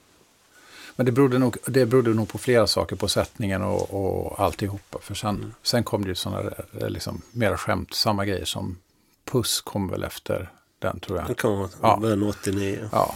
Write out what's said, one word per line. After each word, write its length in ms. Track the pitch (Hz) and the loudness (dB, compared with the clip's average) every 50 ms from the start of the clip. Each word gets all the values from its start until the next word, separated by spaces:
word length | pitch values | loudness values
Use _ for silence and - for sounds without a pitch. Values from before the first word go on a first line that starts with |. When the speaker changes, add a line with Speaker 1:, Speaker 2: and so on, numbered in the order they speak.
| _ _ _ _ _ _ _ _ _ _ _ - - - - - - - - | _ _ _ _ _ _ _ _ _ _ _ -20 -20 -20 -20 -20 -20 -10 -4
Speaker 1:
men 100 | - 127 | 0 2
det 60 | 123 | 2
berodde 280 | 117 139 143 131 123 127 | 4 6 6 6 6 4
nog, 180 | 131 120 - - - | 2 2 0 -2 -4
det 200 | - 123 135 127 | 0 4 4 4
berodde 280 | 113 127 131 120 113 110 | 6 6 4 4 4 4
nog 160 | 110 107 - | 2 2 0
på 80 | - | -4
flera 300 | 104 - 127 123 117 104 | -4 0 4 6 6 6
saker, 280 | - - - - - 101 | 4 4 2 0 -2 -2
på 120 | 92 104 | -4 -2
sättningen 540 | 95 - 110 95 - - - 101 98 98 95 | 0 2 0 0 -2 -2 -4 -2 -2 0 0
och, 320 | 95 95 92 92 90 - 98 98 98 92 92 92 90 | 0 0 0 0 -2 -2 -2 -2 -2 0 0 -2 -2
och 140 | - - - | -4 -2 0
alltihopa. 600 | 98 90 92 - 110 98 101 98 - - - - | 0 0 2 0 -4 -4 -4 -6 -10 -10 -12 -12
För 140 | - - 101 | -10 -10 -10
sen, 200 | - - 107 101 | -6 -4 -4 -4
Speaker 2:
Mm. 180 | 85 107 107 - - - | -4 -6 -10 -12 -8 -4
Speaker 1:
sen 200 | - - 120 110 | 0 2 2 2
kom 200 | - 120 104 101 | 2 0 -2 0
det 60 | 95 | -2
ju 60 | 90 | -2
såna 280 | - - 101 95 98 98 | -4 -4 -4 -4 -4 -4
där, 220 | - - - - - - - | -4 -6 -8 -12 -12 -8 -4
eh, 80 | 110 - | -4 -4
liksom, 320 | 98 95 - - - - - - | -4 -4 -6 -6 -8 -8 -10 -10
mera 260 | - 120 117 98 90 | -4 0 0 2 0
skämtsamma 680 | - - 107 101 92 85 - - - - 113 104 98 98 | 0 0 -2 -2 -2 -2 -4 -2 -2 0 0 2 0 0
grejer 200 | 101 95 90 87 | -2 -2 -2 -2
som 320 | - - 104 98 98 92 - _ _ _ _ _ _ _ _ - | -4 -4 -4 -6 -8 -8 -10 _ _ _ _ _ _ _ _ -8
Puss 360 | - - 123 - - - - | -2 0 0 0 0 -2 -4
kom 260 | - - - 104 95 | -4 -4 -4 -4 -2
väl 160 | 90 98 98 - | -2 -4 -4 -6
efter 480 | - - - - - 101 95 92 - - _ _ _ _ - | -6 -8 -8 -6 -4 -4 -4 -4 -8 -14 _ _ _ _ -6
den, 200 | - 95 - 92 | -6 -6 -6 -6
tror 180 | - - 95 | -8 -6 -4
jag. 100 | 85 76 | -4 -2
Speaker 2:
Den 80 | - 120 | -4 -4
kom 340 | - - 113 101 98 95 92 - - | 0 0 0 2 0 -2 -6 -4 2
Speaker 1:
Ja. 180 | - 113 101 104 | 4 4 4 4
Speaker 2:
den 220 | 107 110 107 101 104 | 4 2 2 2 2
åttionio. 680 | 104 98 - - 101 95 101 98 98 104 113 110 104 | 0 -2 -2 -4 -2 -2 -2 -2 -2 -4 -4 -4 0
Speaker 1:
Ja, 240 | - 110 95 - - | 2 2 2 2 0